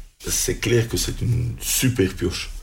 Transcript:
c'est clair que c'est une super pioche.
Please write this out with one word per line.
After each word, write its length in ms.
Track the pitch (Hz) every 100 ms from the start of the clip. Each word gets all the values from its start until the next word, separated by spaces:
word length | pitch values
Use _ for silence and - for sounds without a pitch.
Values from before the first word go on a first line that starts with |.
| - -
c'est 420 | 90 - - -
clair 280 | - 117 113
que 80 | -
c'est 240 | - -
une 360 | 117 120 - -
super 540 | - - 131 113 92
pioche. 380 | - 85 - - -